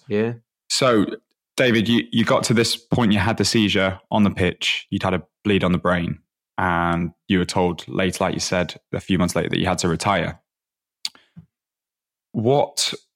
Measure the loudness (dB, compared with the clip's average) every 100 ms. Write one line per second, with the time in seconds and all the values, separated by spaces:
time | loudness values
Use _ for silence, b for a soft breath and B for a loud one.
0 | -4 -2 -2 -6 _ _ -8 0 2 2
1 | 2 -4 _ _ _ 0 2 2 2 0
2 | 0 0 2 0 2 2 0 -2 -2 0
3 | 2 2 0 0 0 2 2 2 0 -4
4 | _ 0 2 2 -2 -2 -4 -4 -4 -4
5 | -2 -2 -6 _ 0 0 2 0 0 0
6 | -2 -8 _ _ _ -4 -2 0 0 -2
7 | -4 -6 -2 0 0 0 -2 -2 -6 -4
8 | -2 -2 -2 -2 -2 -2 -4 -8 _ -8
9 | -2 0 2 0 -2 0 0 0 -2 -2
10 | 0 0 -2 -8 _ _ _ _ _ _
11 | -14 b b -20 -20 _ _ _ _ _
12 | _ _ _ -2 2 2 2 -2 -6 -6
13 | _